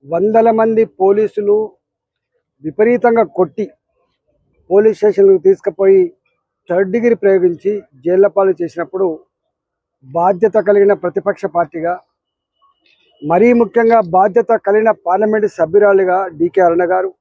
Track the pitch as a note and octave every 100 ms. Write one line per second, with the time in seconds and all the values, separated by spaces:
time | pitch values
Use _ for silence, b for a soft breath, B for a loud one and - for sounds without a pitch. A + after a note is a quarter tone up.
0 | C#3 E3 G3+ A3 A3+ A3 A3+ A3 A3 _
1 | F#3+ G3+ G#3+ - G3+ G#3 G#3+ _ _ _
2 | _ _ _ _ _ _ D#3 C#3+ G#3+ A#3+
3 | A#3+ A#3 G#3 - - - G3+ _ _ _
4 | _ _ _ _ _ _ _ F#3+ A3 G3+
5 | G#3 G3 G3 F#3+ F#3 G3 - F3 G3 G3
6 | F3+ _ _ _ _ _ _ F3 G3 A3
7 | A#3 A#3 G3+ F#3+ F3 E3 F#3+ G#3 - C3+
8 | D3 F3+ G3 F3+ F#3+ E3 E3+ E3 E3+ F#3
9 | F#3+ D#3+ _ _ _ _ _ _ _ _
10 | C3 D#3 F3+ F3+ G#3+ A3 G3+ G3+ G3+ G3
11 | F3+ F3+ F3 G3 G3 E3 E3+ E3+ D#3+ F3+
12 | _ _ _ _ _ _ _ _ _ _
13 | _ _ D3+ E3+ A#3 A#3+ G#3+ A#3 A3+ A3+
14 | F#3 F3+ G3+ F#3 - A3+ - G#3 A3 G#3
15 | - F#3+ G#3+ G#3+ G#3 - D#3+ F#3+ G#3 G3
16 | F#3+ F3+ F#3+ D#3 E3+ - F3 E3+ F3 F#3
17 | F#3 -